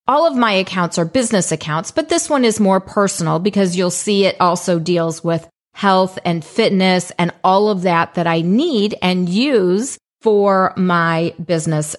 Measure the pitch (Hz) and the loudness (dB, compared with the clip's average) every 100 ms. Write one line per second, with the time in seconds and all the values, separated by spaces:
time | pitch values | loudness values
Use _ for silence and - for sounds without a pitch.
0 | - 285 330 254 226 190 185 185 170 - | -2 2 2 2 2 2 -2 -2 -2 -2
1 | 170 262 233 202 170 156 - 156 - - | -2 0 0 0 0 -4 -4 -6 -4 -4
2 | 320 339 - 285 240 214 196 190 190 208 | -2 -2 0 0 0 2 2 2 0 -2
3 | 196 - 160 160 202 202 190 180 180 175 | -2 -2 -2 -2 0 0 0 0 -2 -2
4 | - 202 190 - 180 175 - 170 160 170 | -2 2 2 2 0 0 -2 -2 0 -2
5 | 165 160 170 165 - _ _ - 196 190 | -2 -4 -4 -4 -6 _ _ -4 2 2
6 | 185 - 175 170 - - 214 190 185 180 | 2 -2 -4 -4 -4 -2 0 2 2 2
7 | - - 175 - 185 190 214 190 180 165 | -2 -4 -4 0 0 2 2 0 0 0
8 | 165 175 170 165 170 220 339 226 214 - | -2 -2 -2 0 0 0 2 0 -2 -2
9 | 180 180 175 196 285 240 180 190 262 - | -2 -2 -2 0 2 2 2 0 -2 -10
10 | _ _ 226 208 202 190 185 - 180 175 | _ _ 0 2 4 2 0 0 0 2
11 | 165 165 165 - 170 165 160 151 151 | 0 0 -2 -6 -4 -2 0 -2 -4